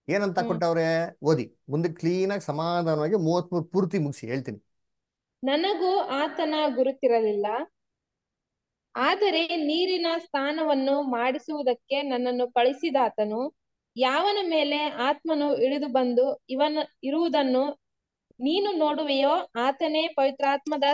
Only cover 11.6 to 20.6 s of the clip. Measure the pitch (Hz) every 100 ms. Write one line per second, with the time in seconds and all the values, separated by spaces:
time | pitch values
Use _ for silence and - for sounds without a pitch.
11.6 | 269 240 _ 277 285 247 247 247 247 247
12.6 | 247 277 339 269 226 - 208 220 285 -
13.6 | _ _ _ 233 254 285 392 403 359 311
14.6 | 285 294 302 233 254 294 320 302 294 262
15.6 | 262 285 277 262 247 240 269 - - 262
16.6 | 302 302 294 _ 262 302 339 302 269 254
17.6 | 285 294 _ _ _ _ _ - 262 359
18.6 | 403 349 302 294 302 269 277 320 - 233
19.6 | 262 269 320 311 330 302 269 277 277 285